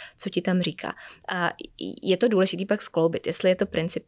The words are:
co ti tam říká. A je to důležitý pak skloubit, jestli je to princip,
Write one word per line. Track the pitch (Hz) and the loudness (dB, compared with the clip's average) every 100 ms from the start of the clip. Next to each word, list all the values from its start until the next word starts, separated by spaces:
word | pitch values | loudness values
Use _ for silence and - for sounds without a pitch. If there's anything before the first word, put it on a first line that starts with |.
| - - | -14 -10
co | 202 | -4
ti | 185 | -2
tam | 180 185 | 0 2
říká. | 175 - - - - - - | 0 -4 -8 -10 -14 -14 -8
A | 180 170 - - - 92 - | -4 -2 -4 -12 -12 -10 -4
je | - 180 | 0 2
to | 233 | 4
důležitý | 202 190 - 190 | 4 4 2 -2
pak | 208 | -2
skloubit, | - - 165 165 - | 0 2 2 2 -2
jestli | 165 185 | 0 2
je | 185 | 2
to | 196 | 0
princip, | - 165 - | -2 -2 -4